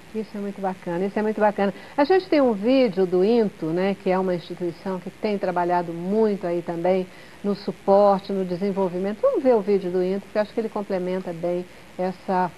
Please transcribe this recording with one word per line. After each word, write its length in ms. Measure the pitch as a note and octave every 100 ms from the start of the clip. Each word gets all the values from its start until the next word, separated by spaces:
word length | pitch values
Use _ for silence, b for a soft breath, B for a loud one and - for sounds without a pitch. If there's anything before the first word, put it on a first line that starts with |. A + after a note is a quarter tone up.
| -
Isso 160 | A3 G#3 G#3
é 40 |
muito 200 | G3+ G3
bacana, 440 | F#3+ F#3 F3+ F3
isso 140 | G3 G#3+
é 40 |
muito 180 | G#3+ G#3+
bacana. 340 | G#3 G3+ G3 - B B
A 80 |
gente 240 | D4 F#4+ F#4
tem 120 | D4+
um 120 | B3+
vídeo 520 | G3 A3 C4+ B3 F3+
do 200 | F#3 F3+
into, 420 | G3 A#3+ G3+ - D#3+
né, 300 | E3+ G3 G3
que 60 | F#3+
é 100 | F#3
uma 160 | F#3
instituição 640 | F3 - F3+ F3 E3 F#3+ F#3
que 120 | F#3
tem 260 | - G#3+ G3+
trabalhado 560 | F#3 F3 F3 F3 E3+
muito 540 | E3+ F3+ G#3+ A3 G3 F3
aí 160 | F3
também 440 | E3+ E3+ F3 F#3 F#3 B B B
no 100 | G3+
suporte, 800 | G3 - - - G3 G3+ F#3+ -
no 120 | G3
desenvolvimento. 720 | F3+ F3 G3+ F#3+ F#3 F3+ G3 A3
Vamos 220 | C5+ A4+
ver 120 | B3+
o 60 | A3+
vídeo 300 | G3 G3 F3+
do 120 | F#3
into, 200 | F3+ G3
porque 160 | - G#3+
eu 40 |
acho 120 | G#3
que 60 | A#3
ele 80 | A3
complementa 640 | G#3+ G3+ F#3+ F3+ F#3 F#3
bem 320 | E3 F3 F3 F3+ B B -
essa 520 | F#3 F#3 - F#3 F3+